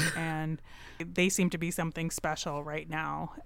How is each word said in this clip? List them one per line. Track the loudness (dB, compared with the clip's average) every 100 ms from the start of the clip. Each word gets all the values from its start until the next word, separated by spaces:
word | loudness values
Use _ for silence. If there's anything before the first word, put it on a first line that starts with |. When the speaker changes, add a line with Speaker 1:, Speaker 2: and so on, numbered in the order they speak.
| 2
Speaker 1:
<laughs> | 2
Speaker 2:
and | 0 0 0 -2 -6 -16 -12 -8
they | -2 4 4
seem | 6 4
to | 4
be | 0
something | 0 0 0 -2
special | 0 0 0 -2 -4
right | -4 -4 -4
now. | -2 -2 -2 -4 -8